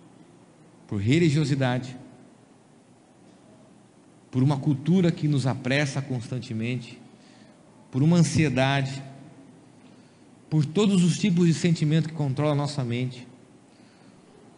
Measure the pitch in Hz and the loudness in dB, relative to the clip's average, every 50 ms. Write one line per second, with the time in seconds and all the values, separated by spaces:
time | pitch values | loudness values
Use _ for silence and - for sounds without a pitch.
0 | - - - - - - - - - - - - - - - - - - 110 104 | -20 -20 -20 -20 -20 -20 -20 -20 -20 -20 -20 -20 -20 -20 -20 -20 -12 -8 -6 -2
1 | 98 110 139 170 175 156 135 160 151 131 143 135 135 127 123 127 127 - - - | 0 2 4 4 4 4 2 2 0 0 0 0 0 0 -2 -4 -6 -8 -12 -16
2 | - - - - - - - - _ _ _ _ _ _ _ _ _ _ _ _ | -18 -20 -20 -20 -20 -20 -20 -20 _ _ _ _ _ _ _ _ _ _ _ _
3 | _ _ _ _ - - - - - - - - - - - - - _ _ - | _ _ _ _ -20 -20 -20 -20 -20 -20 -20 -20 -20 -20 -20 -20 -20 _ _ -20
4 | - - - - - - - 127 131 147 147 135 135 151 143 - - 160 175 190 | -20 -20 -20 -20 -14 -6 -2 0 2 2 2 0 0 -2 -2 0 0 2 2 4
5 | 175 170 160 - 151 151 147 135 117 135 120 127 - 123 131 143 151 139 - 139 | 4 2 0 0 0 0 0 0 0 -2 -2 -2 -2 -2 0 0 0 -2 -4 -6
6 | 131 - 127 120 113 - 131 123 107 - 113 110 110 120 127 120 113 - - - | -6 -6 -6 -6 -6 -8 -10 -10 -8 -8 -6 -6 -4 -4 -6 -6 -8 -12 -18 -20
7 | - - - - - - - - - - - - - - - - - - - 127 | -20 -20 -20 -20 -20 -20 -20 -20 -20 -20 -20 -20 -20 -20 -20 -20 -16 -6 -2 0
8 | 143 160 175 175 160 - - - 160 147 123 127 131 135 139 139 135 - - - | 2 4 4 4 4 4 2 2 2 2 2 2 2 2 2 0 -2 -4 -6 -10
9 | - - - - - - - - - - - - - - - - - - - - | -12 -14 -18 -20 -20 -20 -20 -20 -20 -20 -20 -20 -20 -20 -20 -20 -20 -20 -20 -20
10 | - - - - - - - - - - 156 156 143 160 160 196 214 196 202 185 | -20 -20 -20 -20 -20 -20 -20 -20 -8 -2 0 0 0 0 0 0 2 2 4 4
11 | 175 175 147 - - - 170 175 180 165 156 - - 175 165 - 156 151 156 165 | 4 2 2 2 0 0 2 4 4 2 2 2 2 0 2 2 2 2 2 2
12 | 151 160 - 147 147 139 131 139 147 151 147 139 147 139 - - 127 120 117 123 | 0 -2 -4 -4 -4 -4 -2 0 0 0 0 0 -2 -4 -4 -6 -4 -4 -2 -2
13 | 127 127 123 - - - - - - - - - _ _ - - - - - - | -4 -4 -6 -10 -16 -20 -20 -20 -20 -20 -20 -20 _ _ -20 -20 -20 -20 -20 -20
14 | - - - - - - - - - - - | -20 -20 -20 -20 -20 -20 -20 -20 -20 -20 -20